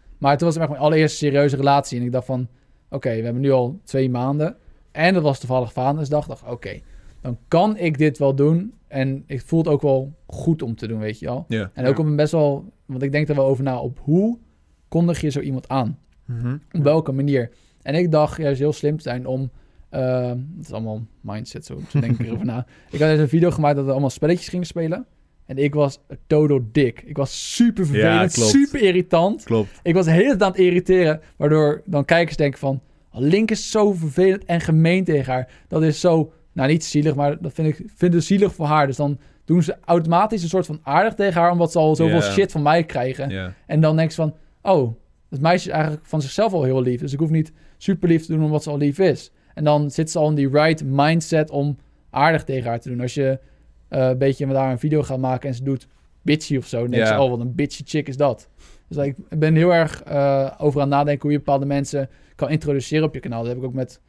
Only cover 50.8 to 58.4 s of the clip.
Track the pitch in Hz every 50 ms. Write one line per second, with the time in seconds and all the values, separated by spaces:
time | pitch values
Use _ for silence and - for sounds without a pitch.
50.8 | 151 135 135 139 143 156 165 170 160 - 165 156 151 151 143 143 139 147 135 -
51.8 | - _ _ _ _ _ - 127 143 160 160 143 - - 135 131 117 117 117 117
52.8 | - 135 123 120 123 123 - 143 139 131 135 131 - - _ _ _ _ - _
53.8 | _ - - 135 131 131 127 127 139 139 131 - 147 135 135 135 135 131 127 117
54.8 | - 151 151 151 139 - 131 127 131 127 131 123 - 139 127 120 135 135 135 123
55.8 | - _ _ _ _ _ _ _ - - 151 151 - - 147 127 - - - 117
56.8 | 120 120 120 117 110 110 107 120 139 127 123 117 120 127 120 - 147 139 - -
57.8 | 143 - - 151 - 147 127 135 147 135 117 -